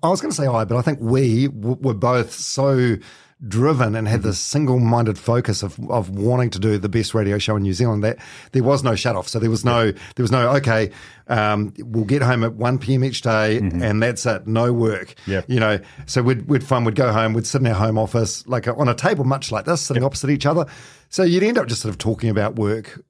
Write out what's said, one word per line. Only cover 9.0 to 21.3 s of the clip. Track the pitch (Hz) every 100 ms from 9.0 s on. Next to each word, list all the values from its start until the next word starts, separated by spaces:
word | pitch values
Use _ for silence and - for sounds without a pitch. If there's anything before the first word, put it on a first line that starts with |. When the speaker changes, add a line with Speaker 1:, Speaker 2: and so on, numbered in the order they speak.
| 123 101 -
Speaker 1:
So | 117
there | 113
was | 113
no, | 123 120
Speaker 2:
Yeah. | 110 95 - -
Speaker 1:
there |
was | 120
no, | 127 120 139
"Okay, | 139 110 104 - - - -
um, | 117 107 104 104 -
we'll | 120 113 104
get | 143
home | 120 123
at | 113 110
one | 120 131
P | 139 135
M |
each | 131 113
day, | 123 110 107 110
Speaker 2:
Mm-hmm. | 101 85
Speaker 1:
and | 107 107
that's | 117 117 123
it, | 101 90
no | 110 120
work." | 120 113 98 90 - -
Speaker 2:
Yeah. | 95 -
Speaker 1:
You | 123
know, | 110 101 - - -
so | 131
we'd, | 123 127 -
we'd | 143
fun, | 131 127
we'd | 117 104
go | 127
home, | 110 113
we'd | 110 113
sit | 139
in | 123
our | 98
home | 110 110
office, | 110 117 113 - -
like, | 123 110
on | 123 139
a | 120
table | 180 180
much | 127 135 -
like | 107 95
this, | 170
sitting | - 127
Speaker 2:
Yep. | 131
Speaker 1:
opposite | - 135
each | 143 143
other. | 156 147 - - - _
So | -
you'd | 185